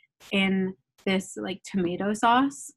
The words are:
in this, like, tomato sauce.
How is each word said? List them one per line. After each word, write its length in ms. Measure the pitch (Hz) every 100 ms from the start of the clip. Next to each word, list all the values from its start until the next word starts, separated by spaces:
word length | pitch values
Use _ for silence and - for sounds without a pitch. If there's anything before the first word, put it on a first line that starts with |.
| _ _ -
in 420 | 202 196 190 190 185 _ _ 196
this, 320 | 190 - 214
like, 240 | 202 190
tomato 500 | - 196 170 180 202
sauce. 580 | 214 233 240 277 - -